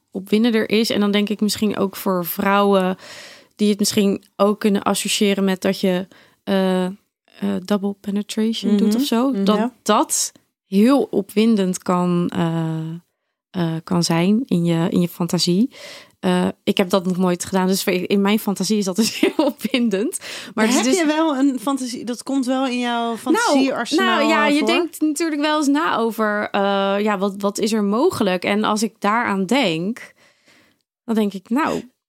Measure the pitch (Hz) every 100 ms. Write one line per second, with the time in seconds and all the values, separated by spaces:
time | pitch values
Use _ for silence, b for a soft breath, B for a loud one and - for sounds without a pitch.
0 | _ 196 190 214 240 220 - 214 220 -
1 | 208 202 208 208 214 - 208 - 196 -
2 | 202 185 170 - 196 202 202 196 185 185
3 | B B B B B - 208 202 208 -
4 | 202 196 _ - 202 208 214 196 - 196
5 | 196 - 202 196 196 185 196 190 190 180
6 | 190 b b b - 196 190 185 180 196
7 | _ _ _ - 202 196 180 208 202 196
8 | - 202 208 - 220 226 233 208 220 226
9 | 285 233 269 208 196 214 233 - - 214
10 | 311 - - - _ _ - 190 226 277
11 | - 220 190 208 226 214 185 185 - 180
12 | 180 175 175 - 170 165 160 160 160 170
13 | - _ _ _ _ 190 170 160 - 180
14 | 170 165 180 214 269 180 170 165 170 185
15 | 175 - 170 175 170 180 254 B B B
16 | B B 190 180 185 - - 202 185 196
17 | 185 180 185 175 - 190 185 190 - 180
18 | - 202 196 214 - 190 180 214 190 180
19 | 220 - - - 285 - - 254 240 190
20 | 269 - B B B - 220 302 262 381
21 | 302 302 320 262 277 262 277 269 254 240
22 | 214 240 - 269 247 262 262 247 240 240
23 | 233 226 247 403 466 285 262 - 233 311
24 | 381 349 302 311 294 294 285 339 330 -
25 | 311 294 330 294 302 302 285 285 339 -
26 | 226 208 214 208 208 208 196 196 196 202
27 | 214 202 202 196 196 202 214 220 202 214
28 | 359 - 196 180 190 202 196 214 220 -
29 | 202 226 233 196 185 254 214 160 185 247
30 | - _ b b b b b b _ _
31 | - 220 208 190 - 240 320 - 247 _